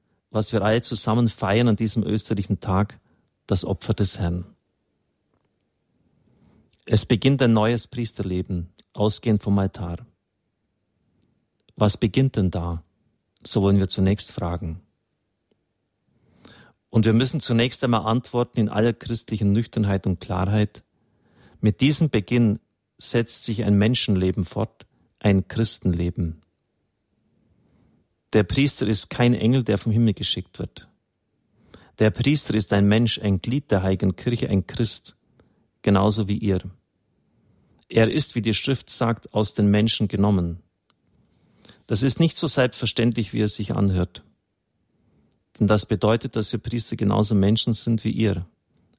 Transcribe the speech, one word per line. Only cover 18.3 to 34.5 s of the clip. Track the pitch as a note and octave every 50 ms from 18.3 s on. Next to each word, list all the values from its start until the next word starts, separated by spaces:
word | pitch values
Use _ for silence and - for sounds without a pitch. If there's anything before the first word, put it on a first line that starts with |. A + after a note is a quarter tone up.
| - A#2+ A#2+ - - A#2+
in | G#2+ -
aller | - G#2 A2+ A#2+
christlichen | A2 - - - A#2 - - - - - G#2 G2+
Nüchternheit | G2 A#2 A2+ - - A#2 G#2+ G2+ G2 F#2+ -
und | G2+ F2 -
Klarheit. | - - F#2 F#2 F#2+ G2 G#2 G#2+ G#2 - - - - _ _ _ _ _ _ _ _ _ _ _ _ _ - _
Mit | - G#2+ G2 -
diesem | C3 D3 D3 - D#3+ C#3
Beginn | - G#2+ F#2 - A#2+ A#2+ A#2 G#2+ G#2 - - _ _ _ _ _ _ -
setzt | - - - A#2 A2+ - - - -
sich | A#2+ G#2+ A2+ A2+
ein | G2+ G#2 G2
Menschenleben | G#2 A#2 B2+ - - - G2 F#2 F#2 F#2 - - F2
fort, | - - G#2+ G#2+ - _ - - _ _ _ _ _ _ _
ein | - G#2 G2 F#2+ - -
Christenleben. | - A2 A2+ - - - - F#2+ E2+ E2+ F2 F2 - - F2 E2 D#2+ - _ _ _ _ _ _ _ _ _ _ _ _ _ _ _ _ _ _ _ _ _ _ _ _ _ _ _ _ _ _ _ _ _ _ _ _ _ _
Der | - G#2+
Priester | G2 - - C#3 C#3+ C#3+ - - A2
ist | G#2 A2 - - -
kein | - - A#2+ A#2+ A#2+
Engel, | - A2 A2+ B2+ C3+ A2+
der | - G#2 -
vom | - A#2+
Himmel | G#2+ A#2 A#2 A2 F#2+
geschickt | - F#2 - - F#2 - - - -
wird. | - - - - - _ _ _ _ _ _ _ _ _ _ _ _ _ _ _ _ _ - - - _ _ -
Der | A2 G#2+
Priester | - - - C#3 D3+ C#3+ - - -
ist | A2 G2 -
ein | G#2 G2+ G2+
Mensch, | G2+ G#2 A2+ A#2+ A2+ - -
ein | - G2+ G2 F#2+
Glied | - A2+ B2+ D3 - -
der | G#2+ F#2+
heiligen | F#2 F#2+ F#2+ F#2 G2+ F#2+ F2+
Kirche, | - - G2+ A#2+ - -
ein | -